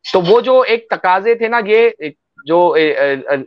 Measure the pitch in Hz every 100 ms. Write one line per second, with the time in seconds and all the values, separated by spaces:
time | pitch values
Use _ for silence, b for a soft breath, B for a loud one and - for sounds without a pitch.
0 | - 190 175 233 240 254 208 233 - 175
1 | 185 190 214 233 226 233 202 220 233 220
2 | 156 - _ - 139 175 175 151 156 139
3 | 139 135 - 139